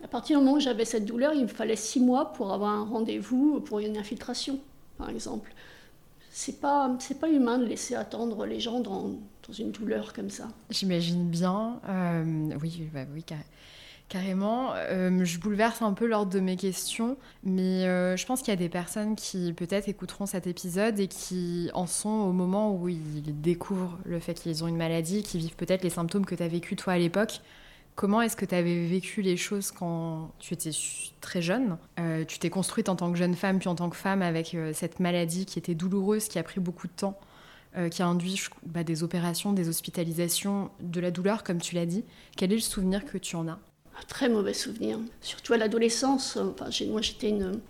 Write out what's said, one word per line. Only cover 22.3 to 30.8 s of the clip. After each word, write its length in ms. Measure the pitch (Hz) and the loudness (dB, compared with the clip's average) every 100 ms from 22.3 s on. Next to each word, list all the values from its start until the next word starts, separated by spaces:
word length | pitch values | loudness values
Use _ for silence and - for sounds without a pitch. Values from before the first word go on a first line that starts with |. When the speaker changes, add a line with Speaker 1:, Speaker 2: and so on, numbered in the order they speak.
Speaker 2:
moment 420 | 180 180 196 214 | 4 4 2 2
où 140 | 185 175 | 2 -2
ils 520 | 165 151 151 147 147 | -4 -4 -6 -4 0
découvrent 580 | 160 175 - 190 180 175 | 2 0 0 -2 -2 -6
le 140 | - 170 | -6 -4
fait 160 | 175 | -4
qu'ils 300 | 170 170 156 | -6 -4 -2
ont 20 | 165 | 0
une 100 | 165 | 0
maladie, 460 | 165 165 165 208 | 2 0 0 -2
qui 160 | 202 175 | -2 -2
vivent 180 | 165 - | -4 -2
peut-être 280 | 175 185 | 0 2
les 60 | 180 | 0
symptômes 360 | 175 170 202 190 | 0 0 0 0
que 80 | |
t'as 140 | 175 170 | -2 -2
vécu 280 | 170 - 196 | -2 -2 -4
toi 180 | - | 2
à 40 | 180 | 4
l'époque. 420 | 170 196 226 - - - - - - | 4 2 0 -4 -14 -20 -20 -20 -16
Comment 280 | - 202 214 | -2 2 4
est-ce 140 | 226 - | 2 0
que 100 | 196 | 0
t'avais 400 | 180 175 175 170 | 2 2 2 2
vécu 340 | 185 180 - | 0 0 -2
les 160 | 190 175 | 2 2
choses 340 | - 202 202 | 0 -2 -4
quand 600 | - 170 165 165 160 160 - | -4 -4 -2 -2 -6 -8 -12
tu 160 | - | -8
étais 180 | 175 160 | -6 -4
su-, 380 | 147 | -4